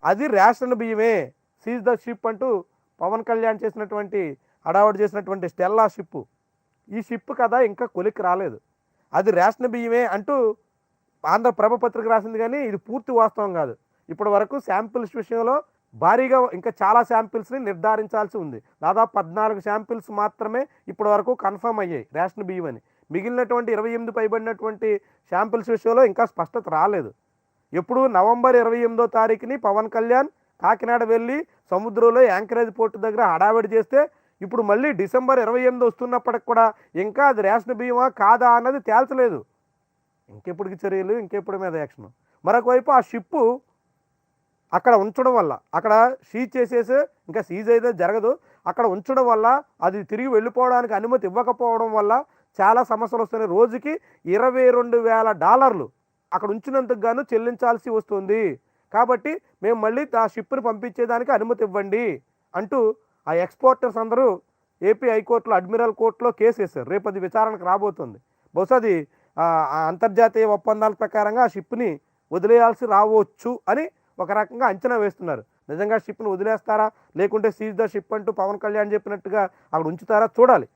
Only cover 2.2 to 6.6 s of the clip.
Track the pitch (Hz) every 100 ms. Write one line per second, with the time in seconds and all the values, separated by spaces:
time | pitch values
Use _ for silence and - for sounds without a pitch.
2.2 | 226 220 262 208 175 _ _ _ 170 220
3.2 | 226 226 226 220 220 220 214 208 208 202
4.2 | 170 135 _ _ - 180 214 196 208 202
5.2 | 185 196 180 - 180 214 220 - 185 156
6.2 | 107 _ _ _